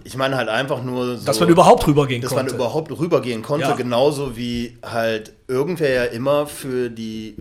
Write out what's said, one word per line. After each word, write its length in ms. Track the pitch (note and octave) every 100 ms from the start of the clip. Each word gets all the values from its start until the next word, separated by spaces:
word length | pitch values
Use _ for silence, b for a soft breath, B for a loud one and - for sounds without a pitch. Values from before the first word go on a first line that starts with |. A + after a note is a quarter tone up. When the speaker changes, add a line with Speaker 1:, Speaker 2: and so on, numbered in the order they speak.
Speaker 1:
Ich 120 | - B2+
meine 220 | C3+ C3+
halt 100 | A2
einfach 340 | A2 C#3 C3
nur 360 | B2+ B2+ B2 A#2+
so, 80 | C#3+
Speaker 2:
Dass 140 | -
man 100 | E3+
überhaupt 360 | E3+ E3+ A#3+ -
rübergehen 360 | D3 C3+ A#2+
Speaker 1:
dass 80 | B2
man 160 | C3+ C3
Speaker 2:
konnte. 80 |
Speaker 1:
überhaupt 360 | B2 A#2 C#3+ D#3 A#2+
rübergehen 440 | E3+ D3+ A#2 A2+
konnte, 260 | A2 D3 C#3
Speaker 2:
Ja. 80 | -
Speaker 1:
genauso 580 | B2 A#2+ C#3+ C#3 C#3
wie 440 | A#2 A#2+ A#2+ A#2+ -
halt 520 | - A#2 A2+ A2 G#2+ - -
irgendwer 440 | B2+ D#3 E3 D3
ja 140 | B2+
immer 420 | B2 A#2 C#3 D3 D3
für 420 | - C#3 B2+ B2
die, 480 | A2+ A2 A2 A2 G#2